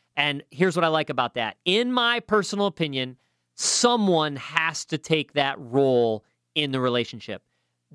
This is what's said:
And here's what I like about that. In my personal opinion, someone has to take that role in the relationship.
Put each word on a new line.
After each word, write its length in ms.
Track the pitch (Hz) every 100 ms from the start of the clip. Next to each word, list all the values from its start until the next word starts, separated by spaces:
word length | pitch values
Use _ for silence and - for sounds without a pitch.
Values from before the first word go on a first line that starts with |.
| _ -
And 280 | 147 143 -
here's 260 | 139 185 165
what 80 |
I 40 | 165
like 220 | 156 151
about 240 | 131 120
that. 220 | 123 110 -
In 260 | 175 202 247
my 300 | 247 233 240
personal 460 | 233 214 190 202 202
opinion, 500 | - 160 135 127 127 _ _ _
someone 840 | - - - 240 240 202 165 151 139
has 480 | - 160 160 156
to 140 | - 156
take 340 | - 160 -
that 240 | 147 139 -
role 680 | 123 131 135 123 117 107 - _ _
in 160 | 160 147
the 80 | 131
relationship. 640 | 127 120 117 113 - 95 - _ _ _ _